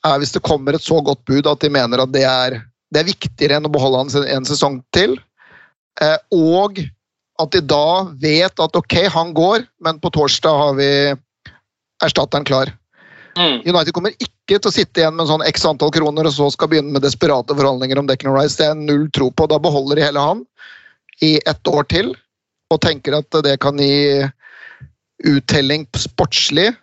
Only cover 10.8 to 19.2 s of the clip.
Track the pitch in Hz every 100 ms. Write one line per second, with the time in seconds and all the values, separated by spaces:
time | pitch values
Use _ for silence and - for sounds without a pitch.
10.8 | 139 143 143 135 _ _ - _ _ _
11.8 | _ _ 156 - 135 143 139 135 135 -
12.8 | _ _ - - - - 175 127 147 180
13.8 | 156 175 185 - 247 _ - 202 208 175
14.8 | 185 - 160 160 160 156 156 156 175 147
15.8 | 147 160 151 147 156 139 143 - 160 160
16.8 | 143 139 139 131 170 135 120 143 139 131
17.8 | 131 135 143 131 139 135 147 - 151 156
18.8 | 151 147 151 -